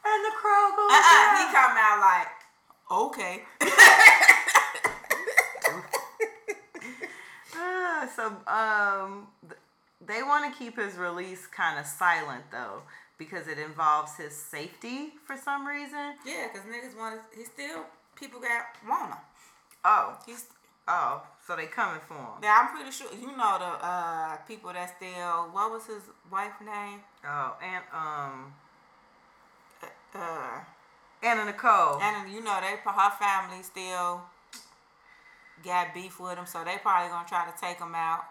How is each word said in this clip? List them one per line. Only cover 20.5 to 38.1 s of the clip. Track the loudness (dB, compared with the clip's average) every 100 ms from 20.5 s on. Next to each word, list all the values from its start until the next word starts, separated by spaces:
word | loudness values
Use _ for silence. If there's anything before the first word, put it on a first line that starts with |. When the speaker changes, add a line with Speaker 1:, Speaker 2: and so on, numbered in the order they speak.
| _ _ _ -4
Speaker 1:
Oh, | -2 -2 -6 -12 _ -12
so | -10
they | -8
coming | -4 -4 -6 -14
for |
him. | -16 -16 -6
Speaker 2:
Yeah, | 4 4
I'm | 4
pretty | -4 -12
sure, | -14 -14
you | -14 -14 -4
know, | -2 -2
the, | -4 -6 -6
uh, | -4 -4 -6 -8 -10 -16
people | -18 -14
that | -12 -12 -14
still, | -14 -10 -4 -4 -4
what | -4 -4
was | -6 -12
his | -16 -16 -20 _
wife | -8 -8 -12
name? | -14 -12 -12 -16 _ _ -10
Speaker 1:
Oh, | -6 -6 -8
and, | -10 -10 -10
um, | -10 -8 -8 -10 -12 -18 -20 _ _ _ _ _ _ _ _ _ _ _ _
Speaker 2:
Uh, | -20 -20 _ -12
uh, | -10 -10 -10 -12 -16 _ _ _ _ _
Speaker 1:
Anna | 0 0
Nicole. | -2 0 4 6 4 2
Speaker 2:
Anna, | -2 -4 -10
you | -10
know, | -4 -4
they, | -4 -6 -4
her | 2 2 2
family | -2 -2 -4 -14
still | -16 -12 -8 -4 -4 -6 -12 _ _ -20 -20 _ _ _ _ _ _ _ _ _
got | -4 -2 -2
beef | -8 -14 -14
with | -12 -12
him, | -10
so | -10
they | -8 -4
probably | 0 2 0
gonna | -8 -4
try | -4 -4
to | -8
take | -10 -10
him | -8
out. | -6 -4